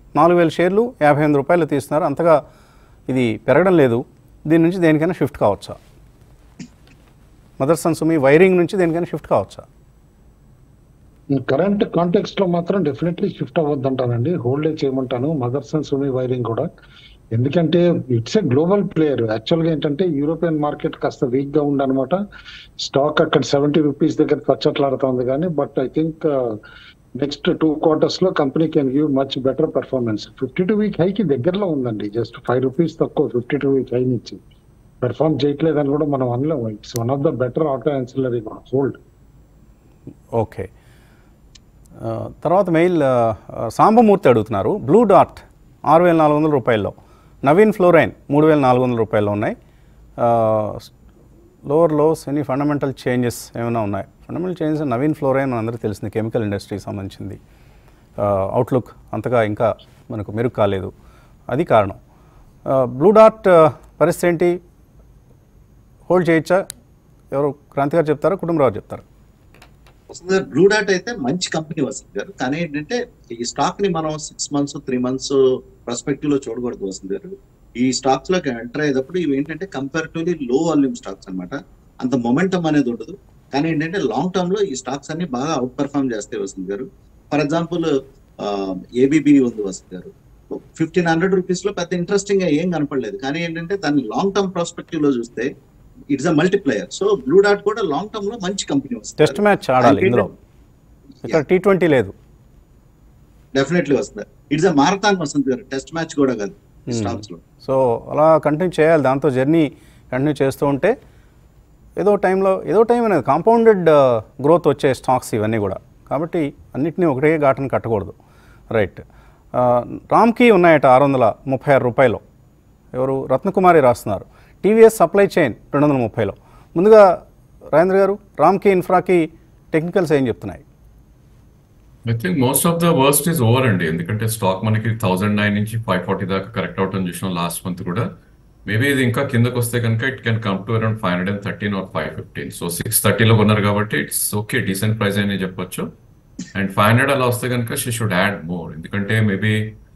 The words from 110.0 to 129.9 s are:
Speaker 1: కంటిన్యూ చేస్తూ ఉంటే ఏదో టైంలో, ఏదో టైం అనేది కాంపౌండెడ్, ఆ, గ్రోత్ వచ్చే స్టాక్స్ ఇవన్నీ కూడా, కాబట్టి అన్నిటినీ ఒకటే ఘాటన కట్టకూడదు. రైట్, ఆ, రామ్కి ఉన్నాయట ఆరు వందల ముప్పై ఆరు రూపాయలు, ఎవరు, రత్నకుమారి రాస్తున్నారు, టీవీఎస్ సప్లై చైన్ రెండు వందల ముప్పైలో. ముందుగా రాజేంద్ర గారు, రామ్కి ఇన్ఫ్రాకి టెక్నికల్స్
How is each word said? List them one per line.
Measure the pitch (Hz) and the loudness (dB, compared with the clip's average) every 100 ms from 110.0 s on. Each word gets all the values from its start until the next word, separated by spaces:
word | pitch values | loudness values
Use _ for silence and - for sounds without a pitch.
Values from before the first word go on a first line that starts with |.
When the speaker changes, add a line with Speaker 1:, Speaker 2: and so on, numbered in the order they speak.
| - | -8
Speaker 1:
కంటిన్యూ | 127 147 143 | -4 -2 0
చేస్తూ | 135 - 147 | -2 0 -2
ఉంటే | 139 185 269 - - _ _ _ _ _ _ - - | 0 0 -2 -6 -20 _ _ _ _ _ _ -14 -2
ఏదో | 180 202 | 0 2
టైంలో, | 202 190 190 190 - | 2 0 0 0 0
ఏదో | 180 226 | 2 2
టైం | 240 | 2
అనేది | 226 170 | 2 0
కాంపౌండెడ్, | - 147 214 233 226 196 165 147 | 0 0 2 4 6 4 6 6
ఆ, | 135 117 - - | 6 2 -4 -2
గ్రోత్ | 135 170 151 | 2 4 2
వచ్చే | 135 143 | 2 0
స్టాక్స్ | 123 - 127 - 113 | 0 0 -2 -2 -4
ఇవన్నీ | 107 110 98 | -2 -2 -2
కూడా, | - - _ - | -6 -14 _ -8
కాబట్టి | 131 170 180 143 - - | -6 -4 -4 -4 -8 -12
అన్నిటినీ | 127 160 156 175 | -6 -4 0 0
ఒకటే | 127 151 160 143 | 2 2 2 2
ఘాటన | 135 139 | 2 0
కట్టకూడదు. | 110 113 107 101 - _ _ - - - 113 | -4 -2 -4 -4 -14 _ _ -20 -20 -4 -2
రైట్, | 95 - - - - _ _ | -2 -6 -20 -20 -20 _ _
ఆ, | 123 123 120 123 - - | 0 2 2 -2 -10 0
రామ్కి | 156 233 226 240 196 | 2 4 4 4 6
ఉన్నాయట | 175 156 139 131 | 6 6 6 6
ఆరు | 143 | 6
వందల | 135 113 - 135 | 4 2 0 -4
ముప్పై | 131 147 | -4 2
ఆరు | 131 | 2
రూపాయలు, | 123 117 127 95 - _ _ _ _ _ _ | 2 2 2 2 -8 _ _ _ _ _ _
ఎవరు, | 127 131 135 131 | -4 -2 -2 -2
రత్నకుమారి | 131 196 190 180 165 131 | -2 0 2 4 6 6
రాస్తున్నారు, | 117 120 95 - - - _ | 2 -2 -6 -8 -20 -20 _
టీవీఎస్ | 190 220 220 220 | 2 8 8 6
సప్లై | 170 202 202 - | 2 4 2 2
చైన్ | 139 - - | 0 -2 -4
రెండు | 143 147 | 0 2
వందల | 135 | 2
ముప్పైలో. | 110 - 101 - - - - 170 | 0 -2 -4 -4 -16 -20 -8 2
ముందుగా | 202 220 196 - - _ _ - - | 8 8 8 6 -6 _ _ -20 0
రాజేంద్ర | 147 185 190 | 2 4 4
గారు, | 196 202 - - | 2 0 -6 2
రామ్కి | 151 196 202 | 2 4 2
ఇన్ఫ్రాకి | 185 165 180 170 180 160 - - - - | 2 2 0 2 2 0 -6 -20 -20 -4
టెక్నికల్స్ | 160 170 | -4 0